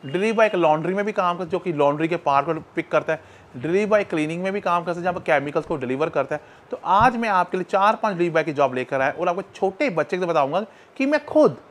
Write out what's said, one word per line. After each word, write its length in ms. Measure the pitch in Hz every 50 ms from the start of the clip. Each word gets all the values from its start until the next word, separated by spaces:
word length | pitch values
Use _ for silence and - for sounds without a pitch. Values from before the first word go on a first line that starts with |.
| -
डिलीवरी 260 | 135 139 175 196 220
बॉय 140 | 220 214 220
एक 100 | 214 208
laundry 380 | 185 170 156 151 156 160 165 185
में 120 | 202 202
भी 60 | 214
काम 220 | 208 208 190 175 175
करता 100 | 170 185
है, 60 | 160
जो 100 | 180 180
कि 140 | - 185 165
laundry 340 | 147 147 143 143 147 160
के 80 | 160 175
पार्ट 300 | 165 - 147 139 139 143
को 80 | 160 160
पिक 380 | 160 131 - - 170 156 -
करता 220 | - 156 147 - 156
है। 80 | 151 - - - - - - -
डिलीवरी 280 | 127 123 151 175 196 214
बॉय 180 | 196 214 208 196
क्लीनिंग 400 | 196 - 160 151 151 165 170 185
में 100 | 190 190
भी 80 | 208
काम 220 | 202 185 175 175 170
करता 160 | 180 170 175
है, 40 | 175
जहाँ 100 | 185 175
पर 60 | 185
केमिकल्स 460 | - - 160 143 139 147 147 170 151
को 120 | - 170
deliver 320 | 147 127 120 131 135 156 165
करता 260 | - 151 131 - 151
है। 60 | 147 - - - - - -
तो 80 | - - -
आज 300 | 175 180 202 226 254 240
मैं 140 | 233 233 220
आपके 280 | 202 185 175 - -
लिए 60 | 185 180
चार 320 | - - 196 196 208 233
पांच 180 | 233 - 214 196
delivery 200 | 165 175 175 156
बॉय 100 | 165 151
की 100 | 165 147
job 200 | 135 143 131 127
लेकर 280 | 127 127 - 143 135
आया, 100 | 131 143
और 180 | - - 170 180
आपको 120 | 175 185
छोटे 480 | 190 - - - 202 190 196 - 302 269
बच्चे 300 | 180 160 147 - - 180
से 60 | 185
बताऊंगा 400 | 170 165 156 139 135 151 185 220 - - - - _ _
कि 80 | - 269
मैं 200 | 277 302 294 294
खुद 320 | - - 311 302 262 254 - - -